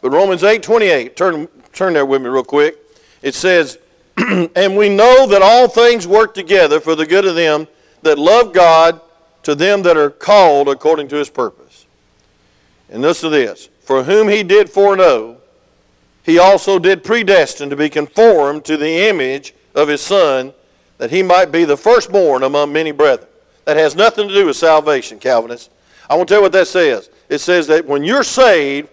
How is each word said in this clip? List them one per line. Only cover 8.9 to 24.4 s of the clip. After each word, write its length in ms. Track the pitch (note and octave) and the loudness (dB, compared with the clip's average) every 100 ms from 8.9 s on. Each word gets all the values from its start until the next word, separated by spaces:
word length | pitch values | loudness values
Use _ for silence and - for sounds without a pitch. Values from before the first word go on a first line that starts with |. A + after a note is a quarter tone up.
| E3 _ _ _ _ | -2 _ _ _ _
to 100 | - | -8
them 280 | C#3+ F3+ G3+ | -4 -2 0
that 140 | F3 D#3+ | 0 0
are 140 | D3 | 0
called 580 | - - G#3 F3 C#3+ C#3+ | -4 2 4 4 2 -2
according 400 | F3+ D3+ D#3+ C#3 | -2 -2 -2 -4
to 80 | D3 | -8
His 140 | C#3 | -8
purpose." 560 | - A#2 _ _ _ _ _ _ _ _ _ _ _ _ _ _ | -8 -8 _ _ _ _ _ _ _ _ _ _ _ _ _ _
And 120 | A2 | -4
listen 280 | C#3+ E3 E3 | -2 -2 -2
to 60 | D3+ | -2
this. 320 | A#2 F2+ - _ | -2 -8 -20 _
"For 200 | _ C3+ | _ -4
whom 260 | B2+ G#3 G#3+ | 0 0 2
He 140 | G#3 | -2
did 260 | F#3 G3+ G3 | 2 2 2
foreknow, 680 | - G3+ F#3+ F3+ B2+ A2 A#2+ _ _ _ _ _ _ _ _ | 0 0 4 2 2 -4 -18 _ _ _ _ _ _ _ _
He 140 | - E3+ | -2 4
also 400 | F#3 G3 - F#3+ | 4 2 0 -2
did 260 | F3+ F#3 | 0 -2
predestine 640 | F3+ A#3 G#3 F#3+ C#3+ - C#3+ | -4 -4 0 0 0 -6 -12
to 60 | C#3+ | -6
be 120 | D3+ | -4
conformed 760 | D3+ D3 - A3+ F3+ C#3+ D3+ D3 | -4 -6 2 4 4 0 -4 -6
to 100 | D3+ | -6
the 320 | D3+ E3 G#3+ | -4 -2 -2
image 460 | F#3 C3 C3+ - _ _ | -2 -4 -8 -14 _ _
of 140 | - D3+ | -4 -2
His 120 | D3 | -2
Son, 520 | - G3 D#3+ C3 C3 _ _ _ _ _ | -2 0 0 -2 -6 _ _ _ _ _
that 120 | A#2+ | -6
He 120 | E3+ | -4
might 300 | F#3 F3+ F3+ | 2 2 2
be 120 | D#3+ | 0
the 120 | E3 C#3+ | 0 0
firstborn 680 | G#3 A#3+ A3+ G3+ E3+ C3 | 2 0 2 0 0 0
among 300 | C3 D3 C#3+ | -2 -2 -2
many 200 | D3 D#3+ | -4 -6
brethren." 360 | C#3+ D3+ B2 _ _ _ _ | 0 0 0 _ _ _ _
That 120 | - D3+ | -4 0
has 180 | D#3 | -2
nothing 320 | D3+ A3 G#3+ G3+ | 0 -2 0 -4
to 80 | |
do 120 | G3 | 0